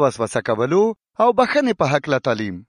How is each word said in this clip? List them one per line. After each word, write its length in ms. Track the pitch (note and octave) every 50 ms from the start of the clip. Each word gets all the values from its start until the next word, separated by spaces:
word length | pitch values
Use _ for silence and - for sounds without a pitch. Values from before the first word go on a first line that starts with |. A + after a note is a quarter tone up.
وسوسه 400 | D3 C3 - - A2+ G#2 - A#2+
کولو 420 | G#2 - A2+ G#2+ A#2+ C3 D#3+ F#3+ G#3+ A3+ G#3+ - _ _ _ -
او 100 | A3 B3 A#3+
بخښنې 400 | G3 B3+ - - D4 C#4 B3 G#3+
په 120 | - E3+ C3
هکله 260 | C#3+ C#3+ - D3+ C#3 B2+
تعلیم. 360 | - C3+ A#2 G#2+ A2 G2+ F2+ F2 G#2+